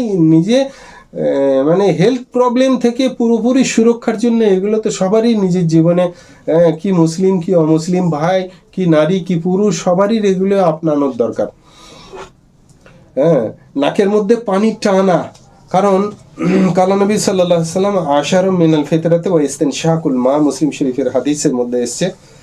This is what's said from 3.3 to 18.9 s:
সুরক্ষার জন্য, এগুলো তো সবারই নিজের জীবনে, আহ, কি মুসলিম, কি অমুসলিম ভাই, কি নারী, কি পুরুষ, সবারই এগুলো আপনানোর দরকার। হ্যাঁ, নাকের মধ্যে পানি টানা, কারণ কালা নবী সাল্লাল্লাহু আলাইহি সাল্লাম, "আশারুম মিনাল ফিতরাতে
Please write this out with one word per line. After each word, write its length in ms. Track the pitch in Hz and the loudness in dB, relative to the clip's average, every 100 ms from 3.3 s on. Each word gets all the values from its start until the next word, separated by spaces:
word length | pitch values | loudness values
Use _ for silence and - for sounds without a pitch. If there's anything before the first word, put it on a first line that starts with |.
| 226 226 262 | 0 2 2
সুরক্ষার 540 | 233 - 226 233 - 202 | 0 2 2 2 -2 -2
জন্য, 260 | 240 233 | 0 0
এগুলো 360 | 214 185 202 220 | 2 0 0 -2
তো 120 | 214 | -2
সবারই 440 | - 190 220 233 220 | -2 0 2 2 0
নিজের 320 | 185 180 170 | 0 0 2
জীবনে, 360 | 165 165 175 | 2 2 2
আহ, 760 | 180 - - - - 160 170 160 | 0 -4 -20 -14 -2 2 2 2
কি 100 | 202 | -2
মুসলিম, 480 | 180 160 165 190 190 | 2 2 2 0 0
কি 160 | 170 175 | 0 0
অমুসলিম 540 | 156 160 170 180 180 | 2 2 0 -2 0
ভাই, 400 | 147 165 190 185 - _ | -2 0 -2 -4 -12 _
কি 140 | - 180 | -4 2
নারী, 340 | 156 156 190 | 2 2 0
কি 200 | 170 170 | -2 -4
পুরুষ, 440 | 180 190 208 170 | -2 0 0 -2
সবারই 360 | 190 180 202 226 | 0 0 0 0
এগুলো 440 | 202 185 196 196 | 0 0 0 0
আপনানোর 500 | 175 160 160 147 139 117 | 0 0 -2 0 0 -2
দরকার। 300 | 113 107 104 - _ - - - - - - _ _ _ _ _ - - - 127 | -4 -2 -6 -8 _ -20 -20 -20 -20 -20 -20 _ _ _ _ _ -20 -20 -12 -2
হ্যাঁ, 380 | 156 147 110 - - 139 | 0 2 -2 -8 -12 -4
নাকের 340 | 143 - 196 | -4 -2 -2
মধ্যে 260 | 214 196 233 | 0 0 -2
পানি 400 | 220 190 220 214 | 0 -2 -2 -2
টানা, 420 | 214 190 190 165 123 - - - - | 0 0 2 0 -2 -16 -20 -20 -4
কারণ 420 | 180 196 190 208 - - - 175 190 185 170 | 0 2 0 -2 -6 -18 -6 -2 2 2 2
কালা 200 | 185 196 | 0 2
নবী 220 | 196 208 | 0 0
সাল্লাল্লাহু 440 | - 190 175 170 | 0 0 2 0
আলাইহি 120 | 165 | 0
সাল্লাম, 240 | 185 202 196 | -2 -2 -2
"আশারুম 580 | 143 147 147 185 190 185 | 0 -2 0 0 0 2
মিনাল 280 | 160 156 | 2 2
ফিতরাতে 460 | 147 | 0